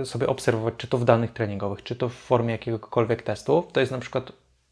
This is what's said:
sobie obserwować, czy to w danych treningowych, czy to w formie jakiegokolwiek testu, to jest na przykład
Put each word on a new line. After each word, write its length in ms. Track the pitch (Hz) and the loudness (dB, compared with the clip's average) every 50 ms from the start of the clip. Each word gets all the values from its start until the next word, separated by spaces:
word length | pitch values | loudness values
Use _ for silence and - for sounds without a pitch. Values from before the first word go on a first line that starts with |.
| 135 | -6
sobie 240 | 131 - 120 135 | -4 -2 -2 0
obserwować, 460 | 135 127 - - 139 113 110 110 117 117 | 0 0 2 2 0 0 2 0 -2 -2
czy 100 | - - | -4 -4
to 100 | - - | -2 0
w 80 | 123 120 | 4 6
danych 280 | 120 117 113 117 110 - | 6 6 6 4 -2 -2
treningowych, 500 | - 113 104 101 98 101 101 101 - - | -4 -4 -4 -2 -4 -4 -4 -6 -6 -8
czy 120 | - 123 | -10 -4
to 140 | 123 127 123 | -4 -4 -4
w 40 | 131 | -4
formie 380 | - - - 131 120 117 117 | -10 0 2 2 2 4 0
jakiegokolwiek 720 | 113 107 - 117 113 107 - - - 120 117 110 117 - | -2 -4 -4 -4 -6 -6 -6 -2 0 0 2 2 0 -2
testu, 460 | - - 104 - - - 143 170 170 - - | -2 -4 -6 -4 0 2 2 2 2 0 0
to 60 | 135 | 0
jest 120 | 131 120 | 0 0
na 80 | 131 127 | -2 -8
przykład 320 | 120 - - 127 123 - - _ _ _ _ _ _ _ | -8 -6 -6 -6 -6 -6 -16 _ _ _ _ _ _ _